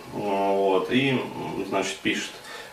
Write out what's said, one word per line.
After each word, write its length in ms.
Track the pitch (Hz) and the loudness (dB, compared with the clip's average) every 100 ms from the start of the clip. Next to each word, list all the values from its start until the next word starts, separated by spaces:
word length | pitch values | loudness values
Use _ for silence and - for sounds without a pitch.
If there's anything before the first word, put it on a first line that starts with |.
| - | -8
э, 40 | - | -6
вот, 720 | 104 98 98 98 98 92 - | -2 2 4 4 4 4 4
и, 180 | 123 139 | 2 4
м, 560 | 123 - - 80 80 95 | 2 -2 -6 -6 -4 -2
значит, 280 | 95 - - | -2 -2 -2
пишет: 340 | 110 107 - - - - - | -2 -2 -4 -10 -14 -14 -10